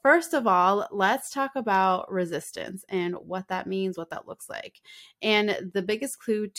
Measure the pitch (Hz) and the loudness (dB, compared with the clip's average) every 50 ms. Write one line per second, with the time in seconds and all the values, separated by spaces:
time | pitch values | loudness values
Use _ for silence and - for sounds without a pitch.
0 | - 262 302 339 330 330 - 311 233 226 185 180 180 185 196 202 - - - 202 | 4 6 6 6 4 2 -2 0 4 4 6 6 6 6 4 2 0 -2 0 2
1 | 190 196 233 269 - - - 277 269 269 - 269 226 226 196 190 190 190 185 185 | 2 2 2 0 -2 -6 -4 -4 -4 -4 -4 -4 -2 2 2 4 4 4 2 0
2 | - - 196 185 180 170 170 - 175 - - - - - 185 190 - - 190 185 | -2 -4 -2 -2 -2 -2 -4 -6 -6 -8 -10 -10 -10 -10 -10 -12 -10 -4 -4 -2
3 | 175 175 180 - - 160 180 185 190 - 190 185 - - 190 190 190 190 180 - | -2 -2 -4 -6 -8 -8 -8 -8 -6 -6 -6 -6 -4 -4 -2 -2 -2 -2 -4 -6
4 | - - - - - - - - - - - - - - - _ _ - - - | -8 -8 -10 -10 -10 -12 -14 -14 -14 -12 -12 -12 -12 -14 -18 _ _ -20 -20 -20
5 | - - _ _ - 220 214 214 208 208 202 - - 185 - 202 185 190 214 220 | -20 -20 _ _ 0 2 2 4 4 2 0 -2 -4 -4 -4 -4 -2 -2 -2 -2
6 | 269 277 - - - - 220 214 214 202 - | -4 -6 -8 -6 -4 -2 -2 0 -2 -4 -8